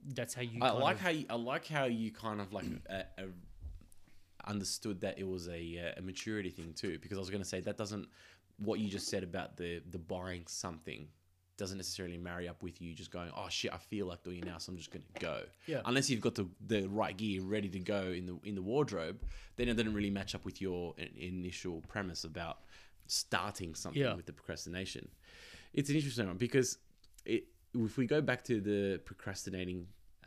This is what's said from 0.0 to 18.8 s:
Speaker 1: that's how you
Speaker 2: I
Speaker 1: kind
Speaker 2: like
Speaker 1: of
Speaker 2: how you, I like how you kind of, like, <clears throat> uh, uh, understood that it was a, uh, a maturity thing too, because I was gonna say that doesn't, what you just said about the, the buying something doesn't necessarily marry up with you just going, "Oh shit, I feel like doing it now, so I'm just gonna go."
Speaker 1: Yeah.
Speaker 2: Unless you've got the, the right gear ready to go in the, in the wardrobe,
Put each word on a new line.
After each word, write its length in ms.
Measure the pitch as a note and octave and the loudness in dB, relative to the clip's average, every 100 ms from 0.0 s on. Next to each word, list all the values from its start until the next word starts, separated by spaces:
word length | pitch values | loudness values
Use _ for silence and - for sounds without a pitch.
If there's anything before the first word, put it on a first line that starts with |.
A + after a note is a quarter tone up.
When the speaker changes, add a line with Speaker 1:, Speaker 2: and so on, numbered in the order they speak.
Speaker 1:
that's 300 | C#3+ B2+ A#2 | -6 -2 -2
how 80 | - | -2
you 200 | B2 A#2 | -2 6
Speaker 2:
I 60 | B2 | 6
Speaker 1:
kind 120 | A2+ | 8
Speaker 2:
like 160 | C#3+ F#3+ | 6 6
Speaker 1:
of 40 | |
Speaker 2:
how 80 | F#3 | 4
you, 160 | D#3 - | 2 2
I 40 | |
like 320 | A#2 A#2+ D#3 - | 0 0 0 0
how 180 | D3+ | 2
you 280 | C3 A2+ A2+ | 4 4 0
kind 280 | G#2+ A2+ G#2 | -2 -2 -2
of, 120 | F#2+ | -2
like, 140 | G2+ F#2+ G2 | -2 -2 -4
<clears throat> 140 | - | -4
uh, 120 | F#2+ - - | -4 -4 -6
uh, 60 | F#2+ F2 - - - - - - - - - - - | -8 -8 -14 -12 -10 -10 -12 -16 -16 -18 -20 -12 -2
understood 540 | G#2 F#2+ - A2 F#2 | 0 0 0 -2 0
that 180 | G2 - | 0 0
it 80 | F#2+ | 0
was 220 | F#2 E2+ | -2 -2
a, 300 | E2+ E2+ E2+ E2+ - | -4 -4 -2 -2 -2
uh, 20 | |
a 40 | |
maturity 480 | F#2 F#2 A2 G#2+ F#2 | -4 -4 0 0 0
thing 220 | D#2+ E2 | -4 -6
too, 260 | D#2+ G#2 D#2+ | -4 -2 -2
because 180 | - G2 | -2 -4
I 20 | |
was 100 | F#2 | -2
gonna 140 | G2+ | -2
say 160 | F#2 F#2+ | 0 0
that 160 | G2 G#2 | 0 -2
doesn't, 300 | G#2 G#2+ - - - - _ - | -2 -2 -4 -12 -20 -20 _ -4
what 220 | G#2 G2+ | 0 2
you 80 | G#2 | 2
just 200 | G2 - | 0 0
said 140 | G2+ | 0
about 340 | F2+ F#2 - - | 0 -2 -4 -4
the, 260 | F2 E2+ D#2 | -4 -4 -6
the 80 | F2 | -8
buying 460 | E2 F2+ F2+ F2+ E2+ | -4 -4 -2 -4 -6
something 640 | - F#2 D#2+ D#2+ A#1 D2+ - _ _ _ - | -4 -4 -6 -8 -10 -10 -16 _ _ _ -6
doesn't 200 | F#2+ F#2+ | -6 -4
necessarily 400 | F2+ - F2+ F2 | -4 -4 -4 -4
marry 320 | F2 F2 F2 | -4 -4 -4
up 140 | E2+ | -4
with 180 | F2+ - | -8 -6
you 140 | F2 | -8
just 160 | D#2+ F2+ | -8 -8
going, 220 | F2 E2+ - | -6 -6 -6
"Oh 120 | F#2 | -4
shit, 240 | - A2+ | -2 -2
I 40 | - | -2
feel 280 | - G#2+ F#2 | -4 -2 0
like 160 | E2+ | -2
doing 160 | F2 F2 | -6 -6
it 60 | |
now, 140 | F2 E2 | -6 -6
so 120 | - | -6
I'm 80 | F2+ | -8
just 140 | D2 | -8
gonna 120 | D#2 - - | -12 -10 -4
go." 240 | F2 B1+ - - - | -2 -2 -4 -10 -4
Speaker 1:
Yeah. 140 | C#3 G2+ | -2 4
Speaker 2:
Unless 220 | C3 C3+ | 4 6
you've 120 | A#2 | 4
got 160 | A2+ - | 4 2
the, 120 | F#2 - | 0 -4
the 220 | G2+ G#2+ F#2+ | 0 2 4
right 280 | G#2 F#2 F#2+ | 2 2 2
gear 260 | G#2+ F#2+ | 0 2
ready 260 | F#2+ G#2+ G2+ | 2 2 0
to 120 | F#2 | 0
go 320 | F2+ G2+ F#2+ | 2 2 2
in 140 | F2+ F2+ | 0 -2
the, 120 | F2+ | -4
in 100 | G2+ | -4
the 80 | G2 | -2
wardrobe, 600 | F#2 C3+ | 2 4